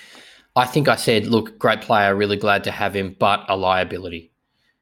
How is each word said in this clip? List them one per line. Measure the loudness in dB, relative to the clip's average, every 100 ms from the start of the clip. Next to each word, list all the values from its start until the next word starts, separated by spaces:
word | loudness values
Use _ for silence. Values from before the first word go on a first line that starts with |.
| -20 -20 -20 -20 _
I | -2 0
think | 2 2
I | 2
said, | 2 0 2
"Look, | 0 0 -2
great | 0 0
player, | 2 2 2
really | 2 0 0
glad | 0 0
to | -2
have | -4 -4
him, | -2 -6 -2
but | 0 0 -2
a | -2
liability." | 0 0 -2 -6 -10 -12 -16 _ _ _ _ _